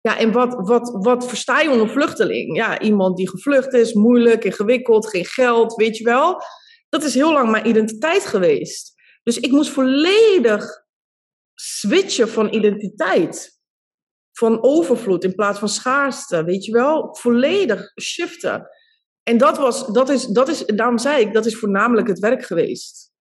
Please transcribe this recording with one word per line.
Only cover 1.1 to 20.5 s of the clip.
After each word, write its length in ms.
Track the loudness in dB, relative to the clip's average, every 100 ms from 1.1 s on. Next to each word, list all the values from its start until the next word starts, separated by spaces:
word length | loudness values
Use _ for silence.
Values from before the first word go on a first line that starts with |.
| 0 -4
versta 340 | -8 -2 0
je 80 | 2
onder 200 | 2 0
vluchteling? 680 | 0 -2 -2 -2 -2 -4 -4
Ja, 240 | -2 -2
iemand 380 | 0 2 2 0
die 120 | -6
gevlucht 440 | -6 0 0 2
is, 200 | 2 2
moeilijk, 500 | 4 4 6 4 4
ingewikkeld, 680 | 0 -2 0 0 2 2 2
geen 160 | -6 -6
geld, 500 | 0 2 2 0 0
weet 220 | -2 0
je 60 |
wel. 380 | 0 2 2 -2 -10 -20 _ _ _
Dat 140 | -4
is 100 | -2
heel 200 | 2 2
lang 180 | 2 2
mijn 160 | 0 2
identiteit 580 | 2 0 -2 0 0 0
geweest. 680 | 0 2 0 -4 -12 -18 _ _ _
Dus 160 | -4 -2
ik 120 | 2
moest 180 | 2 2
volledig 1160 | 0 2 2 2 4 6 6 2 0 -4 -16 _ _ _ _ _ _ _ -18
switchen 760 | -12 -6 0 0 0 0 0
van 240 | 0 0
identiteit. 1040 | 2 0 0 -8 -6 0 0 0 -4 -18 _ _ _ _ _ _ _ _
Van 320 | -2 0 2
overvloed 600 | 2 2 2 -2 0 -2
in 120 | -2 -2
plaats 240 | -4 -2
van 100 | -6
schaarste, 760 | -4 -2 -2 -2 -6 -6 -4
weet 220 | -2 -6 -2
je 60 |
wel. 440 | 0 2 0 -4 -4
Volledig 760 | 0 2 2 0 0 -2 -6 -12
shiften. 680 | -10 -8 -8 -6 -6 -6 -10 _ _ _ _ _
En 140 | 0 4
dat 200 | 4 2
was, 300 | -2 -2 -2
dat 220 | 0 2
is, 160 | 0 0
dat 220 | 0
is, 180 | 0